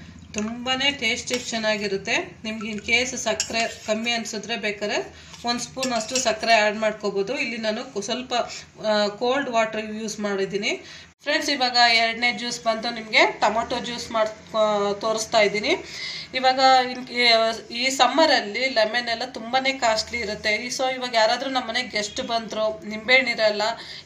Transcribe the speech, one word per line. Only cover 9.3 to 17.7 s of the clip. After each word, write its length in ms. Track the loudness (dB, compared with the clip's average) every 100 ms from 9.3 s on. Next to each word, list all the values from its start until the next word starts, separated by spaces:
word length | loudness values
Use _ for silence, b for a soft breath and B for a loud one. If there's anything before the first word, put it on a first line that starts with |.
| 0 2 2
ವಾಟರ್ 260 | 2 -2 -6 -6
ಯೂಸ್ 140 | -6 -4 -2
ಮಾಡಿದ್ದೀನಿ. 440 | 0 0 -2 -2 -4 B B B _ -2
ಫ್ರೆಂಡ್ಸ್, 240 | 0 0
ಇವಾಗ 240 | 0 2 4 6 6
ಎರಡನೇ 260 | 2 2 -2 -2
ಜ್ಯೂಸ್ 180 | -6 -4 -2
ಬಂದು 240 | -2 -4 -8
ನಿಮಗೆ 240 | 0 4 4 4
ಟೊಮೊಟೊ 340 | 0 2 -2 -4 -6
ಜ್ಯೂಸ್ 240 | -8 -4 0
ಮಾಡಿ, 160 | 0 -2 -4 0
ಆ, 40 | 2 2 0 0
ತೋರಿಸ್ತಾ 360 | -2 -2 2 4 4
ಇದ್ದೀನಿ. 240 | 2 0 -2 B B B B B 2
ಇವಾಗ 200 | 2 6 6 6 4
in 80 | -4 -6
ca-, 200 | 2 4 6 4 -2 -8